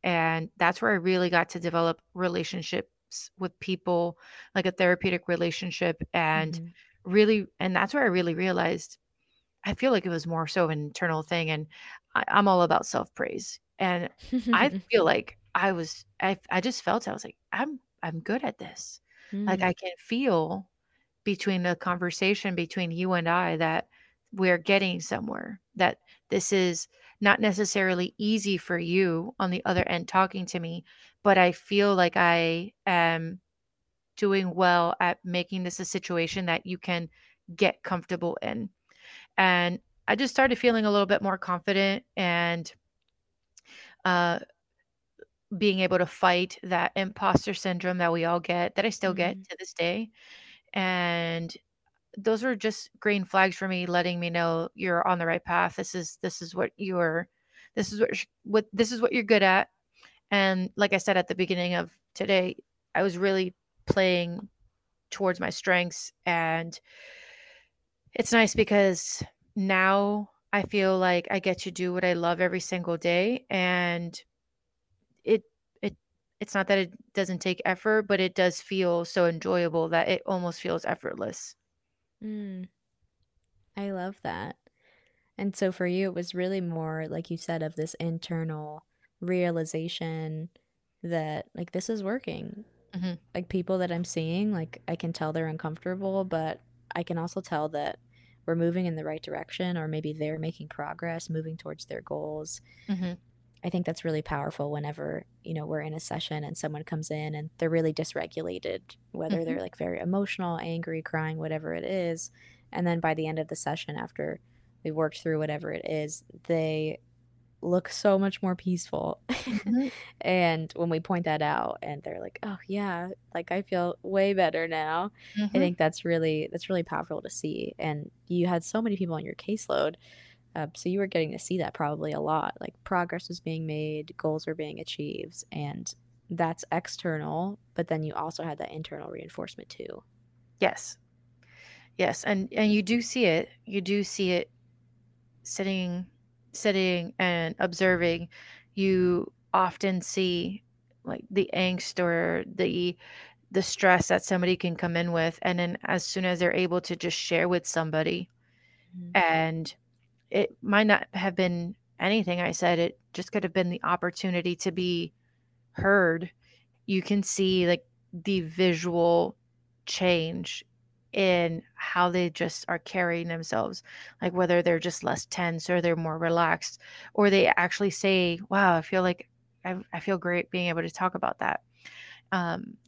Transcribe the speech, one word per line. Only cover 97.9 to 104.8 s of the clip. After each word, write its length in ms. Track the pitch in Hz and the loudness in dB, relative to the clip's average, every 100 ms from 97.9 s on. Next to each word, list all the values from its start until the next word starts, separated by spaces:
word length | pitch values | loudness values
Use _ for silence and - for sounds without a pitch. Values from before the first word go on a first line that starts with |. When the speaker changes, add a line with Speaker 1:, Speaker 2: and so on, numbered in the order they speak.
| - _ _ _ _ | -8 _ _ _ _
Speaker 2:
we're 100 | - | -2
moving 320 | 165 170 180 175 | 2 2 2 -2
in 80 | |
the 100 | 156 | -2
right 180 | 156 156 | -6 -8
direction, 540 | 156 151 - - 180 170 | -8 -8 -8 -6 -4 -2
or 100 | 160 | -2
maybe 260 | 156 156 | -4 -4
they're 260 | 156 151 156 | -4 -4 -4
making 300 | 160 - 151 | -6 -8 -12
progress, 600 | - 147 160 170 165 - | -10 -10 -8 -6 -6 -4
moving 280 | 160 160 165 | -6 -6 -8
towards 280 | 156 156 - | -10 -12 -10
their 140 | - | -10
goals. 600 | - 151 151 156 156 - - - - | -6 -6 -6 -8 -10 -12 -16 -14 -6
Speaker 1:
Mm-hmm. 260 | 185 180 180 _ _ _ _ | -4 -4 -8 _ _ _ _
Speaker 2:
I 60 | 175 | -4
think 160 | 180 | -2
that's 200 | 165 165 | -4 -4
really 160 | 165 156 | -4 -4
powerful 500 | - 147 147 - 147 | -4 -4 -4 -6 -6
whenever, 540 | 147 | -4